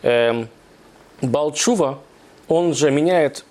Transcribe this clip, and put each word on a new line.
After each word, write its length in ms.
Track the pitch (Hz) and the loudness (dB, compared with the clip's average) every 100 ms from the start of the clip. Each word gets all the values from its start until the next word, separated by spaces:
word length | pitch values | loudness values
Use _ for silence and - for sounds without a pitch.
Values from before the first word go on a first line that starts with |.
эм, 460 | - 120 117 117 113 - _ - - - - - | 2 2 2 -2 -6 -16 _ -20 -20 -20 -20 -8
баал 300 | 131 131 151 | -4 -2 -4
тшува, 460 | 143 - 233 143 139 - - - - - | -2 -2 0 0 -4 -16 -20 -20 -20 -2
он 260 | 165 175 | 0 0
же 160 | 135 147 | 0 0
меняет 540 | 139 165 180 147 - - | 2 2 2 0 -4 -20